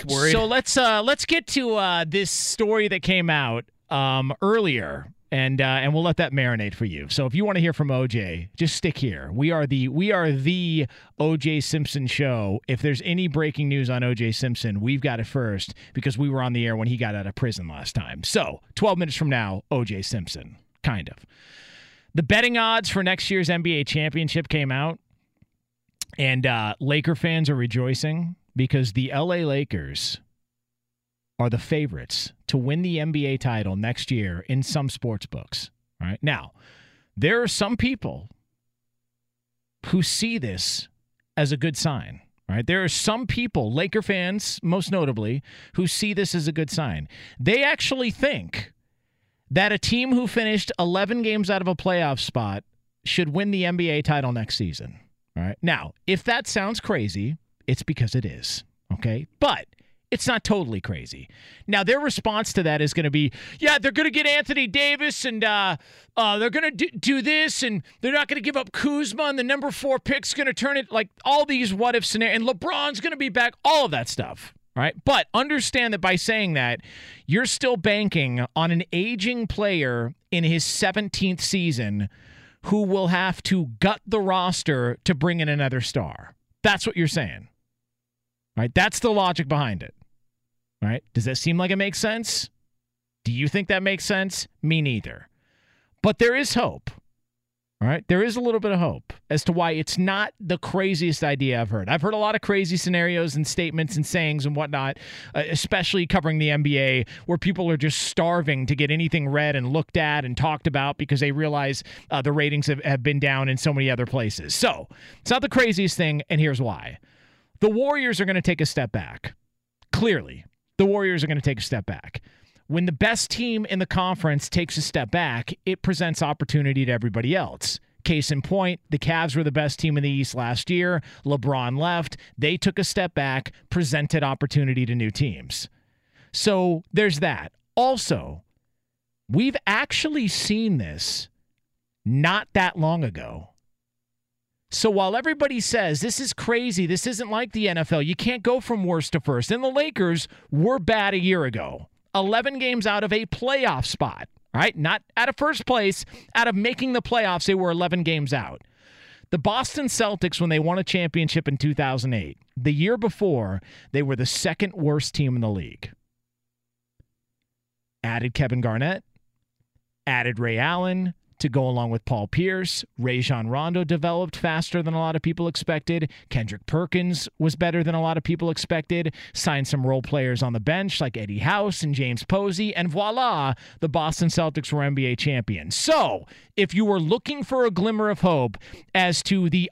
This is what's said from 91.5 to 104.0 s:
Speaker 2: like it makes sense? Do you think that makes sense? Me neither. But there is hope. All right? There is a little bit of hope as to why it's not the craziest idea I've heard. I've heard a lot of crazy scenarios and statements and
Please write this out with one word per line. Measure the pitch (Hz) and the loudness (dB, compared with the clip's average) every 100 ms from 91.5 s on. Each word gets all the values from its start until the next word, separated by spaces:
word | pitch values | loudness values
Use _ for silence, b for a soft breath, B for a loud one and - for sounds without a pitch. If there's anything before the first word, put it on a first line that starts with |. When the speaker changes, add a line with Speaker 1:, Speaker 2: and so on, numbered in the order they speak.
| 170 | 2
Speaker 2:
like | 180 | 2
it | 190 | 0
makes | 196 165 | 0 0
sense? | 214 226 226 - - _ _ _ _ _ _ _ | -2 -2 -4 -4 -6 _ _ _ _ _ _ _
Do | - | -4
you | 120 143 | 0 0
think | 202 190 | 0 0
that | 190 | 0
makes | 190 196 - | 2 -2 0
sense? | 196 190 - - _ | 0 0 -4 -10 _
Me | 151 160 | 0 2
neither. | 147 113 - 58 - _ _ _ _ _ _ _ | 2 -2 -6 -14 -20 _ _ _ _ _ _ _
But | 214 208 | 0 4
there | 233 262 | 4 4
is | 285 | 2
hope. | 240 196 76 - - _ _ _ _ _ _ _ _ | 0 0 -4 -14 -16 _ _ _ _ _ _ _ _
All | 113 | 0
right? | 160 - | 0 2
There | 180 | 4
is | 233 233 | 4 2
a | |
little | 240 226 | 0 2
bit | 208 | 2
of | 185 | 2
hope | 165 71 - - _ | 2 0 -10 -20 _
as | 151 - | 0 2
to | |
why | 175 165 | 2 2
it's | 160 156 - | 0 -2 0
not | 185 196 208 - | 2 2 -2 -6
the | 185 180 | -4 -4
craziest | - 190 190 170 175 151 | -2 0 0 2 0 0
idea | 151 139 135 120 | 0 0 0 0
I've | 110 | 0
heard. | 110 95 | -2 0
I've | 151 | 2
heard | 180 | 2
a | 214 | 0
lot | 208 214 | 0 0
of | |
crazy | - 196 180 180 | 2 0 2 -2
scenarios | 180 175 170 175 165 143 | 0 0 2 0 0 -2
and | 151 | -2
statements | - 170 156 156 | -2 -2 -2 -2
and | 156 | -2